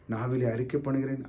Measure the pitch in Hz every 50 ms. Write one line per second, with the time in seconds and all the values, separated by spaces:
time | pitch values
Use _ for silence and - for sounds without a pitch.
0 | - - 113 110 123 127 127 127 123 117 113 117 127 - - 143 143 139 135 135
1 | 131 131 135 131 -